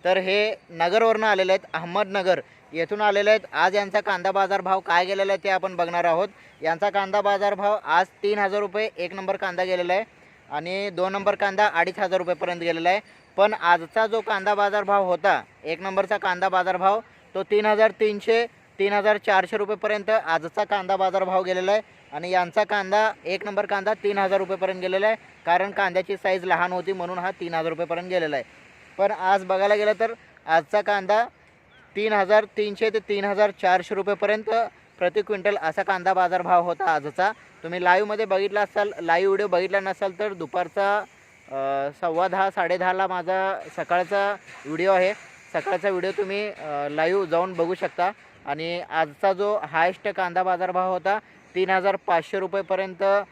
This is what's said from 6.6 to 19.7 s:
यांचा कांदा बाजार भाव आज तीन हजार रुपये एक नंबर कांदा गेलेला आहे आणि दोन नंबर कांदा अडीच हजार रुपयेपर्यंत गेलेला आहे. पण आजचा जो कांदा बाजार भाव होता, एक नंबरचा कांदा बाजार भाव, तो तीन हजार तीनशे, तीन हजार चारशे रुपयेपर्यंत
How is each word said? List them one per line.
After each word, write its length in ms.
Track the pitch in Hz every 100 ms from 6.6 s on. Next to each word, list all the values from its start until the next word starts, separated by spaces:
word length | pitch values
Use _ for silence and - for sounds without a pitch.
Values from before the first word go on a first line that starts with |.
यांचा 280 | 156 165 202
कांदा 320 | 196 190 202
बाजार 320 | 196 202 202
भाव 240 | 202 202 208
आज 240 | - 165 185 _
तीन 160 | 202 208
हजार 200 | 202 202
रुपये 300 | 202 202 220 -
एक 160 | 175
नंबर 220 | 190 190 190
कांदा 280 | 190 175
गेलेला 300 | 185 185 175
आहे 100 | 185 220 _ - - -
आणि 380 | 143 165 190 202
दोन 220 | 170 185
नंबर 240 | 196 196 202
कांदा 320 | 202 190 208
अडीच 320 | 165 175 180
हजार 180 | 190 185
रुपयेपर्यंत 440 | 175 170 180 175
गेलेला 280 | 170 165 170
आहे. 100 | 196 - - _ -
पण 160 | 202
आजचा 540 | 214 170 175 165 220 220
जो 140 | 220
कांदा 340 | 208 202 190 208
बाजार 280 | 202 208
भाव 220 | 196 202 190
होता, 380 | 175 196 151 - -
एक 180 | 151 165
नंबरचा 360 | 190 190 190 202
कांदा 320 | 196 180 190
बाजार 280 | 185 180 180
भाव, 220 | 190 208 - - - 190
तो 80 |
तीन 220 | 190 208 214
हजार 260 | 214 220
तीनशे, 540 | - 214 208 208 226 233 _ _ -
तीन 140 | 196
हजार 240 | 208 202 208
चारशे 400 | - 190 180 214
रुपयेपर्यंत 520 | 202